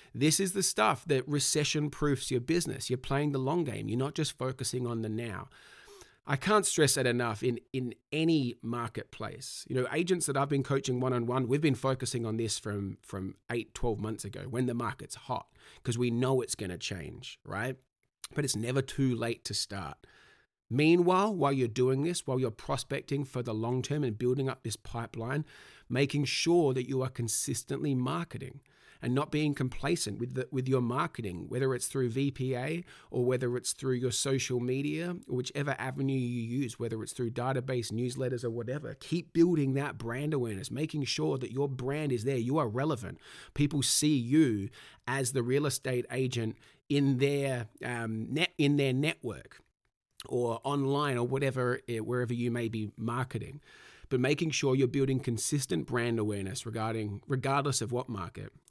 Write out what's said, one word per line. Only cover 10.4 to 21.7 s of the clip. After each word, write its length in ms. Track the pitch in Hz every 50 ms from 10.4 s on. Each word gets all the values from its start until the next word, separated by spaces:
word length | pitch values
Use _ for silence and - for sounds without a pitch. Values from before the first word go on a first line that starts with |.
| 143 143
been 140 | 147 135 131
coaching 360 | - 143 135 - - 127 123
one-on-one, 500 | 127 131 127 123 117 117 120 131 127 113
we've 120 | 131 147
been 140 | 156 156 131
focusing 500 | - - 135 131 127 - 120 - 123 113
on 140 | 113 110 113
this 200 | 113 107 - -
from, 380 | - 107 104 101 101 98 104 - -
from 320 | - - 95 95 95 - - _ - 120
eight, 220 | 120 113 - -
twelve 260 | - - 120 110 -
months 240 | 104 107 110 - -
ago 220 | 101 98 95 95 -
when 160 | 117 123 131
the 80 | 123 117
market's 440 | 117 120 - - - - - -
hot, 320 | - - - 127 - - _ _ _ - - - - -
'cause 160 | 123 117 117
we 120 | 123 123
know 300 | 117 117 127 127 135 127
it's 140 | 117 - -
gonna 240 | - 107 92 90 82
change, 600 | - - 101 90 82 - - - - - - - -
right? 320 | - 98 95 110 131 131 131 _ _ _ _ _ _ _ _ - - -
But 120 | 151 139
it's 100 | 131 -
never 240 | 107 113 120 127 135
too 340 | 131 - - - 139 131 123
late 300 | 113 117 117 117 - -
to 80 | - 107
start. 460 | - - - 101 98 90 71 - - - - - - - - - _ _ _ _ _ _ -
Meanwhile, 640 | 113 127 151 160 170 180 175 175 185 185 202 220 208
while 180 | 175 143 139 139
you're 160 | 135 123
doing 360 | 113